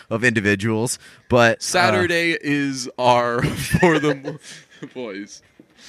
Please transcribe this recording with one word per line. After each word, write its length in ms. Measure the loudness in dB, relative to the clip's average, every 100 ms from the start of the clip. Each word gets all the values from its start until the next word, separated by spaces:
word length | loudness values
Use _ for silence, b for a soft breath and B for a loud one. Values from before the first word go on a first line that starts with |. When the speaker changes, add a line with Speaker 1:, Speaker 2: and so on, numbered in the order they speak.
| B
Speaker 1:
of 120 | 0
individuals, 760 | 2 2 2 0 0 -2 -2 -6 B B 0
but, 260 | 4 4 2
uh, 40 |
Speaker 2:
Saturday 760 | -2 0 2 2 0 0 -2 -2
is 480 | -2 -2 -2 -6 -10 0
R 440 | 2 4 2 -2
<laughs> 380 | -2 -4 -4 2
for 180 | 2 2
the 160 | 0
mo-, 720 | -2 -8 -14 -16 -20 _ -20 -16
boys. 480 | -12 -12 -10 -14 -16 _ _ _ _